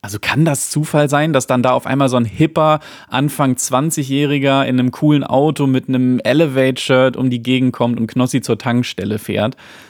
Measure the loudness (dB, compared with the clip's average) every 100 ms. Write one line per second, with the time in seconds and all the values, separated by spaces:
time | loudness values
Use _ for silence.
0 | -12 -10 -4 0 0 0 -4 -4 -2 0
1 | 2 0 0 0 0 0 2 0 0 0
2 | 2 0 -2 0 0 2 2 0 -2 -20
3 | -8 -2 -2 0 -2 -2 -2 -2 -2 -4
4 | -4 -2 0 0 2 2 2 0 0 0
5 | 2 2 2 2 2 0 0 0 0 0
6 | 0 0 2 2 2 2 0 0 0 2
7 | 2 2 -2 -2 -2 0 0 0 -2 -2
8 | -4 -2 0 0 -2 -4 0 -2 -2 -4
9 | -6 -6 -4 -2 -2 -4 -16 -20